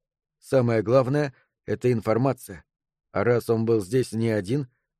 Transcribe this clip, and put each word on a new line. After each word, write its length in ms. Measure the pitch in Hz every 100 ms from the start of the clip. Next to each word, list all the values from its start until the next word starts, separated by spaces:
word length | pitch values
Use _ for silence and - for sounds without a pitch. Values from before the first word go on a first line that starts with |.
| _ _ _ _
Самое 440 | - 135 120 113
главное — 520 | 101 135 127 147 147 - _ _ -
это 260 | 110 123
информация. 720 | 117 110 110 135 123 - 87 _ _ _ _ _
А 120 | 95
раз 260 | 104 120 -
он 160 | 113 113
был 160 | 113
здесь 300 | 92 127 120
не 180 | 110 113
один, 380 | 107 92 139 135 _ _ _